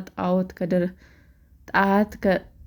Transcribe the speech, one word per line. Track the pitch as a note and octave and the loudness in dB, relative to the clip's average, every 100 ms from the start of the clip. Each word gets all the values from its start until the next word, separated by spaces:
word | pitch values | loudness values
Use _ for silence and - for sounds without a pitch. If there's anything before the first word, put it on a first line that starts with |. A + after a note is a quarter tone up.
| F#3 | -4
ጣዎት | - F3+ F#3 F#3 | -6 -2 -2 -2
ከደረ-፣ | - F3+ F3+ F3 - - - - _ _ - - | -6 -2 0 -2 -6 -20 -20 -20 _ _ -20 -4
ጣት | - G3 G3 G#3+ - | 0 2 2 0 -2
ከ-፣ | G3+ F3+ - - | 0 0 -2 -16